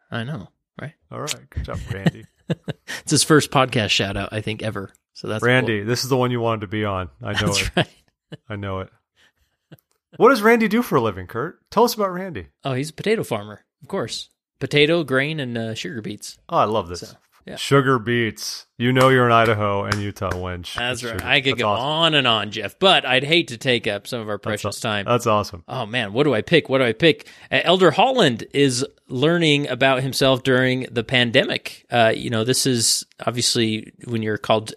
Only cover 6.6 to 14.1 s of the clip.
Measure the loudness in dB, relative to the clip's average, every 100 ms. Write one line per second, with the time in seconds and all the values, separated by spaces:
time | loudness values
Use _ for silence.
6.6 | -4 -4 -2 -4 -6 _ -8 -2 -2 -2
7.6 | -2 -2 -4 _ _ _ _ -20 -12 -10
8.6 | -6 -8 -10 _ _ _ _ _ _ _
9.6 | _ -20 _ _ _ 4 4 6 4 4
10.6 | 4 0 2 0 0 -4 -10 -8 -8 -10
11.6 | _ 2 2 2 -4 -4 -8 -10 -14 _
12.6 | -6 -4 -6 -6 -2 -2 -2 -6 -6 -18
13.6 | _ _ -8 -6 -6